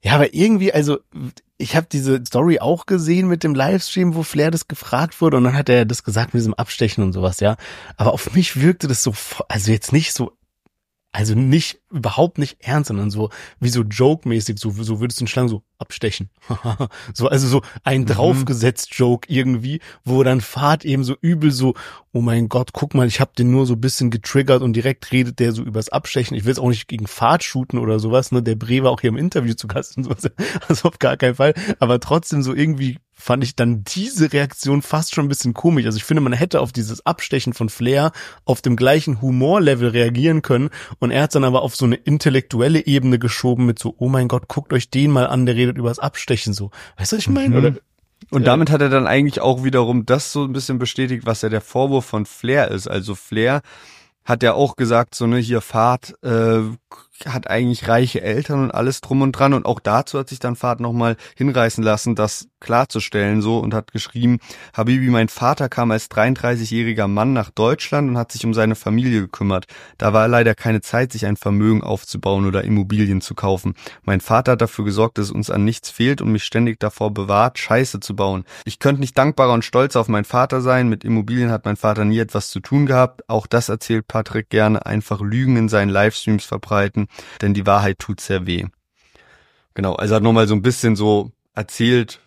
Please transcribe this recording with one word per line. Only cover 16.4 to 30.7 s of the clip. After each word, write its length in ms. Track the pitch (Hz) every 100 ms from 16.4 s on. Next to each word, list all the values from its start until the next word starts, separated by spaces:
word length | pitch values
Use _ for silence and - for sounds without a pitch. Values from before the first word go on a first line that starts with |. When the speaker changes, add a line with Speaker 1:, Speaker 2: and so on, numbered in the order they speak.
| -
Speaker 1:
<laughs> 420 | 110 117 104 127 - -
So, 140 | 104 117
also 200 | 139 135
so 140 | 135 - -
ein 180 | - 131
Speaker 2:
Mhm. 40 | 123
Speaker 1:
draufgesetzt 880 | 104 151 131 127 123 117 - -
Joke 380 | - 123 120 -
irgendwie, 480 | 135 131 123 123 156 - -
wo 180 | - 127
dann 180 | 131 131
Fahrt 440 | 104 127 143 160 156
eben 180 | 135
so 120 | 127 135
übel 320 | 165 170 151
so, 220 | 127 131 - - - _
„Oh 80 | 120
mein 260 | 117 117 117
Gott, 240 | 123 127
guck 200 | - 143
mal, 140 | 139 123
ich 120 | -
hab 160 | 135 -
den 140 | 120
nur 140 | 127 131
so 80 |
ein 80 | 117
bisschen 300 | 131 - 123
getriggert“, 500 | 113 - 147 135 127
und 120 | 127
direkt 380 | 113 123 127 -
redet 280 | 127 123 120
der 120 | 117
so 120 | 113
übers 260 | 120 110 107
Abstechen. 480 | 139 - 139 117 123
Ich 80 | 107
will's 140 | 131
auch 100 | 127
nicht 180 | 113 -
gegen 200 | 117 107
Fahrt 360 | - 120 170
shooten 360 | - 131 127 120
oder 200 | 113 110
sowas, 320 | 110 123 131
ne? 120 | 127
Der 120 | 117 110
Bre 280 | 113 127
war 80 | 131
auch 100 | 123
hier 80 | 123
im 80 | 113
Interview 360 | 170 165 120
zu 140 | 113 104
Gast 300 | 131 - -
und 60 |
sowas. 260 | 127 113 -
<laughs> 380 | - 202 175
Also 220 | -